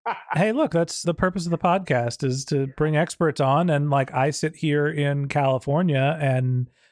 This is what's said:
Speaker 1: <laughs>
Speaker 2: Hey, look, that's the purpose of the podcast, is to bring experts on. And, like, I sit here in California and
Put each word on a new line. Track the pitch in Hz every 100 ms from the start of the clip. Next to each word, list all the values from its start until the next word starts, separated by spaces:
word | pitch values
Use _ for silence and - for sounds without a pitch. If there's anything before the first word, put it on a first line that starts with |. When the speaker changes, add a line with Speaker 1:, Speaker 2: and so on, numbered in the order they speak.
| 233
Speaker 1:
<laughs> | - -
Speaker 2:
Hey, | 151 214
look, | 254 302
that's | 165 170 -
the | 170 165
purpose | 185 180 170
of |
the | 170
podcast, | 180 190 180 123 120 -
is | 135 131 -
to | 143 135 -
bring | 151 151
experts | 170 - 165 -
on. | 135 143 175
And, | 143 147
like, | 139 131
I | 131 143
sit | 143 156 -
here | 160 147 147
in | 156 143 143 139
California | 147 135 131 - 151 180 139 139 160
and | 143 131 127 127 127 _ _